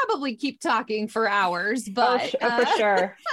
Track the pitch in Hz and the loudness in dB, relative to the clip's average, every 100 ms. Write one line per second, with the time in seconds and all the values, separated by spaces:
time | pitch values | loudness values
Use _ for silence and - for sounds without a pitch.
0 | 508 339 269 226 277 - 233 226 220 214 | 0 -2 -4 -4 -6 -4 -2 -2 -2 -4
1 | 214 226 220 202 185 175 202 247 202 196 | -2 -2 0 2 0 0 -2 -4 -4 0
2 | 240 247 247 - 233 233 247 403 208 190 | 2 2 -2 -2 0 2 2 2 4 2
3 | 180 - - | 0 -4 -6